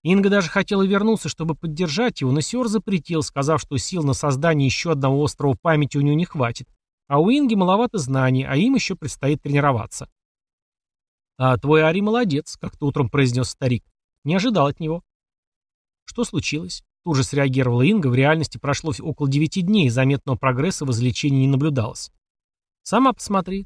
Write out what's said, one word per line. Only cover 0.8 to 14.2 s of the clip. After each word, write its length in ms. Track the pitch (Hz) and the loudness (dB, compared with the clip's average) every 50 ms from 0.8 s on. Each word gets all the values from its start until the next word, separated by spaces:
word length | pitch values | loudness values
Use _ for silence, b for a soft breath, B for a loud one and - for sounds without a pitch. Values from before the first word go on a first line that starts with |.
| 190 | 2
вернуться, 440 | 190 202 196 208 226 226 - - 151 | 2 2 2 2 0 0 0 -2 -8
чтобы 280 | - - 160 165 156 | -8 -6 -4 -4 -4
поддержать 640 | - - 160 151 151 180 165 143 190 233 - - - | -4 -6 -8 -4 -4 -4 -2 0 -2 -2 -2 -2 -2
его, 100 | 139 127 | -2 0
но 100 | 135 156 | 0 0
Сиор 280 | - - - 247 247 226 | -2 -2 -2 -2 -2 0
запретил, 540 | 208 220 - - 196 175 - - 170 156 | -2 -2 -2 -2 -4 -4 -2 -2 -2 -2
сказав, 380 | 139 - _ 143 139 147 160 143 | -2 -4 _ -4 0 0 0 0
что 160 | - - 147 | -2 -4 -4
сил 280 | 127 - - 190 175 151 | -4 -4 -4 -4 -2 0
на 80 | 139 | 0
создание 540 | 127 - - 147 135 131 151 170 160 147 139 | 0 0 0 -2 -2 0 0 0 2 2 2
еще 260 | 131 - - - 170 | 0 0 -2 -2 -2
одного 280 | 160 139 135 135 135 143 | -2 0 2 2 2 2
острова 360 | 147 139 - _ 147 139 131 - | 0 0 -2 _ -2 -2 -2 0
памяти 360 | _ 170 160 151 147 127 - | _ 2 2 2 2 0 0
у 40 | 147 | 0
него 140 | 143 147 147 | 2 2 2
не 100 | 156 180 | 0 0
хватит, 440 | - - 135 123 120 120 - 127 _ _ _ _ _ _ _ _ _ | -2 -2 -4 -4 -4 -4 -10 -14 _ _ _ _ _ _ _ _ _
а 100 | 143 143 | 2 2
у 100 | 160 208 | 4 4
Инги 280 | 262 294 294 247 226 | 4 2 2 2 2
маловато 420 | 196 185 180 190 208 247 240 - 196 | 2 4 4 4 2 2 0 -2 -4
знаний, 460 | 139 123 135 135 131 131 131 131 135 | -4 -2 0 2 2 2 2 2 0
а 120 | 135 135 | 0 0
им 200 | 143 196 254 269 | 2 2 4 2
еще 180 | 240 - - - | 2 0 -2 -8
предстоит 480 | - - 139 - - - 135 151 139 | -6 -8 -10 -8 -4 -2 -2 -2 -2
тренироваться. 680 | _ 143 143 143 139 143 131 110 117 - - - - - _ _ _ _ _ _ _ _ _ _ _ _ _ _ _ _ _ _ _ _ _ _ _ _ _ - | _ -2 0 2 2 2 0 0 -4 -8 -12 -14 -16 -16 _ _ _ _ _ _ _ _ _ _ _ _ _ _ _ _ _ _ _ _ _ _ _ _ _ 0
«А 200 | 127 131 127 117 | 0 2 2 0
твой 240 | - 139 156 156 | 2 4 4 4
Ари 180 | 156 156 165 196 | 4 4 2 2
молодец», — 560 | 202 214 220 240 247 190 139 143 - - - _ | 0 0 0 0 0 0 -2 -2 -4 -8 -16 _
как-то 260 | - - - - 147 | -14 -14 -10 -4 -4
утром 240 | 143 - 151 135 113 | -4 0 0 -2 0
произнес 400 | - 139 135 123 120 127 127 - | 2 0 2 2 0 -2 -4 -4
старик. 340 | - _ 139 127 123 107 _ _ _ _ _ _ _ _ | -6 _ -2 -2 -2 -2 _ _ _ _ _ _ _ _